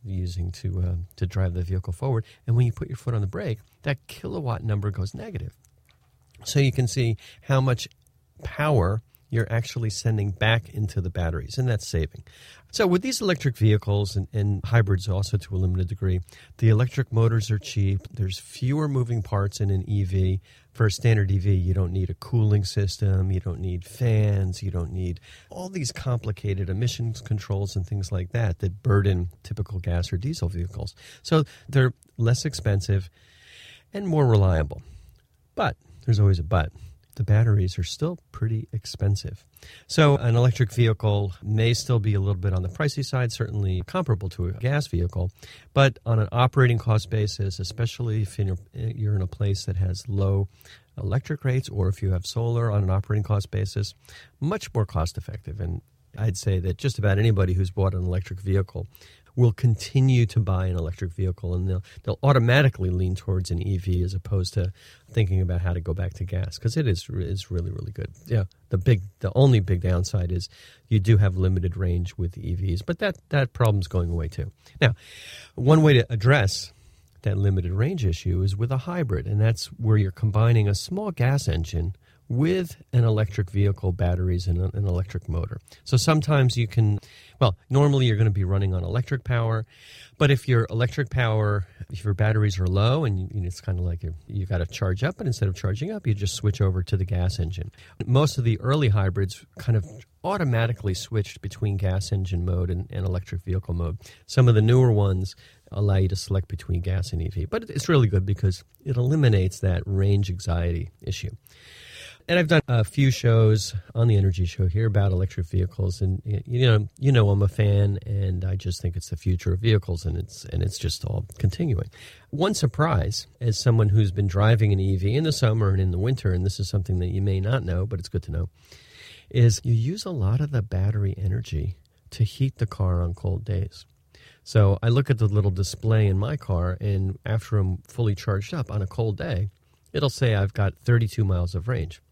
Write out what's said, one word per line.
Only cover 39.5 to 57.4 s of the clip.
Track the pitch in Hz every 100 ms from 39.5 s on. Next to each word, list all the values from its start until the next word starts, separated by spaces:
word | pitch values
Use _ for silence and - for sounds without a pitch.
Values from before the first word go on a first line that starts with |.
| _ - - -
So | - 147 139
an | 120 117
electric | 123 - 117
vehicle | - 113 107 107 101 98 -
may | 104 107 113 120
still | - 117
be | 107 101
a |
little | 98
bit | 95 101
on | 92
the | 90
pricey | - 151 - 127
side, | 131 120
certainly | - 113 107 95 92 -
comparable | 185 156 98 92
to | - 90
a |
gas | - 123 147 -
vehicle. | 87 87 90 90 - - - - 139
But | 135 - 117
on | 110
an | 104
operating | 120 127 135 123 113
cost | 117 107 -
basis, | 110 104 - 98 90
especially | 90 110 117 - 117 110
if | 101 -
you're, | 98 90 -
you're | 131 113 110 104 101
in |
a | 92
place | - 104 95 -
that | 90
has | 92 90 -
low | 98 98 98 98 _ - - _ -
electric | 95 127 - 147 135
rates | 127 -
or | 104 92
if | 95
you | 98
have | 90 -
solar | 117 117 117 117
on | 104
an | 95
operating | 95 - 107
cost | 101 101 -
basis, | 101 101 104 101 - - - - -
much | 147 214 -
more | 113 101
cost | 82 82 -
effective. | - 107 - 101
And | 85 85 - _ _ -
I'd | 110 90
say | 107 92
that | 90 87
just | 139 107
about | 101 98
anybody | 113 98